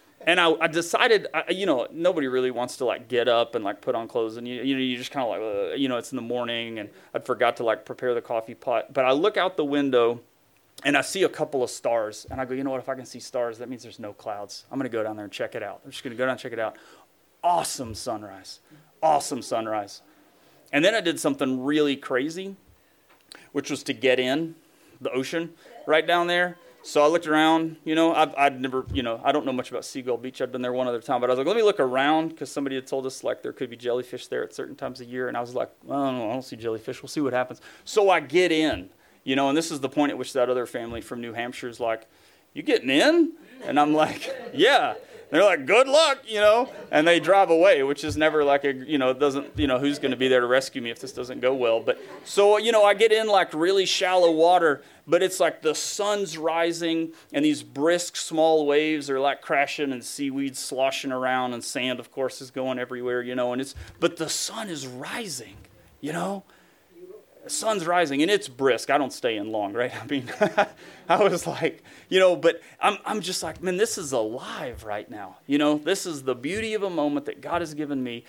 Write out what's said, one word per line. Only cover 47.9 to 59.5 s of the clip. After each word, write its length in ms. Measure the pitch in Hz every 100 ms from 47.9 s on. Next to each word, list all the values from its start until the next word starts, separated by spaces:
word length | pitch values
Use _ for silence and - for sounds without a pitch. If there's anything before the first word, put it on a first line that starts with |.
| 143
is 140 | 156 147
never, 260 | 156 156
like, 200 | 143 139
a, 100 | 143
you 240 | 135 127 151
know, 160 | 131
doesn't, 460 | 127 143 139 139 -
you 80 | 143
know, 100 | 127
who's 220 | 143 143
gonna 160 | 139 123
be 120 | 131
there 120 | 127
to 80 | 120
rescue 340 | 131 131 135
me 80 | 117
if 100 | 117
this 120 | 135
doesn't 280 | - 123 123
go 140 | 123
well? 260 | 135 120 113
But 180 | 117 123 - -
so, 340 | - - 202 214
you 140 | 220
know, 120 | 226
I 120 | 208 202
get 160 | 220
in, 160 | 214 220
like, 260 | 202 170
really 320 | 156 170 196 185
shallow 460 | - 185 185 170
water, 500 | 160 170 180 165 135 - - -
but 160 | 165
it's 180 | 185 185
like 220 | 170 151
the 140 | 156 147
sun's 600 | - - 208 208 190 160
rising 800 | 156 165 170 165 170 165 160 - -
and 140 | - 151
these 160 | 143
brisk 540 | 120 123 156 175 175 -
small 500 | - 160 160 160 147
waves 420 | 143 156 156 139
are, 120 | 135
like, 240 | 139 131
crashing 480 | -